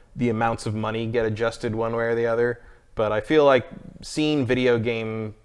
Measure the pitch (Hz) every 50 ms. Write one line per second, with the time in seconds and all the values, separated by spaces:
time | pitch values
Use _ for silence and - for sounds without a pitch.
0 | - _ - - 123 120 110 110 117 117 117 - - 113 104 110 107 110 110 113
1 | 117 113 113 120 113 110 107 104 117 117 113 - - 120 107 110 113 113 117 117
2 | 117 117 117 117 117 117 117 117 120 120 117 - - - - - _ _ - -
3 | 110 104 107 107 107 - 160 156 143 139 135 127 - - - - - - - -
4 | - - - - 151 151 151 147 131 113 127 127 127 123 120 117 110 120 117 113
5 | 113 110 110 110 110 107 104 - _